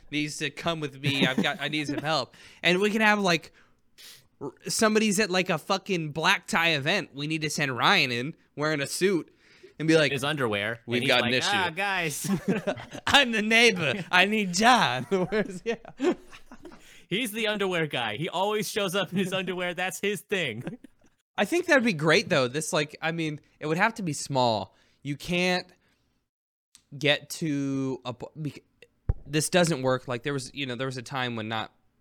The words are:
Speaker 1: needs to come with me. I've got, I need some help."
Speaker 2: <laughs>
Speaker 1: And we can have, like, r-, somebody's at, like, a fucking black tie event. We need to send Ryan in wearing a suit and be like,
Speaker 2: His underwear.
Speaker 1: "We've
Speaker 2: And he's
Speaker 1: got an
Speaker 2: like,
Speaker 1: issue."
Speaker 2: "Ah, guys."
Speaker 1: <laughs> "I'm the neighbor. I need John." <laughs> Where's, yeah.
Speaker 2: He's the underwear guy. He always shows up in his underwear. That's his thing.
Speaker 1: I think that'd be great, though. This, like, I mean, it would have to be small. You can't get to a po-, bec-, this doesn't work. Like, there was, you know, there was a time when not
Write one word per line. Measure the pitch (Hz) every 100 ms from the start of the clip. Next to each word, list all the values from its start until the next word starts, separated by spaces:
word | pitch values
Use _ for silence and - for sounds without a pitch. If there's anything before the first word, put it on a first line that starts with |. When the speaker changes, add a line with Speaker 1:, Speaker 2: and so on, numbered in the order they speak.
| -
Speaker 1:
needs | 147 147 -
to | 147
come | - 170 165
with | 147 135
me. | 143 139 131
I've | 131
got, | 151 139
I | 143
need | 151 147
some | 147
help." | 147 151 117 - -
Speaker 2:
<laughs> | -
Speaker 1:
And | 170 180
we | 208
can | 220
have, | 214 208
like, | 190 170 - _ _ _ _ - - - _ -
r-, | 143 - 185
somebody's | - 220 214 220 190
at, | 208
like, | 185 185
a | 160
fucking | - 190 - 180 156
black | 156 175 190 -
tie | 180 165
event. | 151 143 196 -
We | 135 151
need | 160
to | 151
send | 165 139 117
Ryan | 147 196 131
in | 120 139 - _ -
wearing | 151 151
a | 135
suit | - 190 170 - _ _ _ - -
and | 156
be | 160
like, | 143
Speaker 2:
His | 139
underwear. | 143 151 120 101 104 120 -
Speaker 1:
"We've | 120
Speaker 2:
And |
he's | 135
Speaker 1:
got | 123
an | 123
Speaker 2:
like, | 127
Speaker 1:
issue." | 180
Speaker 2:
"Ah, | 202 175
guys." | 160 202 185 165 135 160 180 - 220 196
Speaker 1:
<laughs> | - - - -
"I'm | 277 247
the | 220
neighbor. | 214 226 233 185 143 117 -
I | 180 196
need | 214 190
John." | 175 226 233 143 127
<laughs> |
Where's, | - 190 175 214 190 180
yeah. | 220 226 - - 320 - - - - - 339 - - - -
Speaker 2:
He's | 196 247
the | 220 214
underwear | 214 196 175 151
guy. | 135 113 107
He | 160
always | 170 202 214 -
shows | 214 196
up | 196 180
in | 180
his | 185
underwear. | 190 185 180 180
That's | 175 185 -
his | 202 202
thing. | - 196 147 110 - 247 - _ _ _ _ -
Speaker 1:
I | 202
think | 349
that'd | 339 277
be | 226
great, | 156 160 175 170
though. | 156 123
This, | 147 -
like, | 151 151 -
I | 160
mean, | 165 156 147 - -
it | 156
would | 165
have | 220
to | 226
be | 175
small. | 135 - 135 120 107 110 _ _ _
You | 139 143
can't | - 175 180 180 - _ _ _ _ _ _ _ _ _ _ - _ 139
get | 143 147 -
to | - 160 143 139 135 131 131
a | 123
po-, | 117 - 151
bec-, | 151 - - _ - _ - - -
this | 151 -
doesn't | 180 165 135
work. | 131 127 -
Like, | 123
there | 147
was, | 139 123
you | 143 135
know, |
there | 117 131
was | 127
a |
time | 117 135 123
when | 117 110
not | 110 - _ _ _